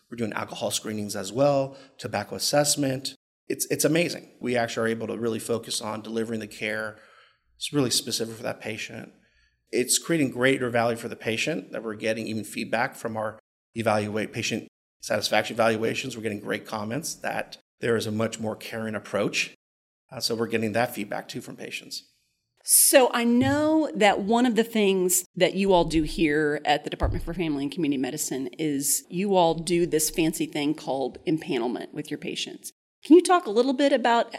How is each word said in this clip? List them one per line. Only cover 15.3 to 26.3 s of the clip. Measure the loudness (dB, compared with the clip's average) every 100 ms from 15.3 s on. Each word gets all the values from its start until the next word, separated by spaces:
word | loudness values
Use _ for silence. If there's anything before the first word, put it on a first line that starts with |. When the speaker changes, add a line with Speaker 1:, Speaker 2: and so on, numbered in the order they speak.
| 2 2 2
Speaker 1:
evaluations. | 2 2 -2 -4 -6 -6
We're |
getting | -6 -6
great | -6 -6 -6
comments | -8 -6 -6 -8 -8
that | -6 -6 -8 -14 _ _
there | 0 0
is | 0
a |
much | -2 -2 -2
more | -6 -8
caring | -10 -8 -6 -6
approach. | -4 -2 0 0 -4 -8 _ _ _ _ _
Uh, | -8
so | -4 -2
we're | 0
getting | 0 0
that | 0 -2
feedback | -2 -8 -8 -8
too | -12
from | -12 -14
patients. | -12 -12 -12 -16 -16 _ _ _ _ _
Speaker 2:
So | 2 4 8 8 6
I | 4
know | 4 4 4 4 4 2 2 4
that | 4 4
one | 2 4 4
of | 2
the |
things | 2 4 4 4 4 2 -2 2
that | 2 4
you | 4
all | 6
do | 6 2
here | 0 2 2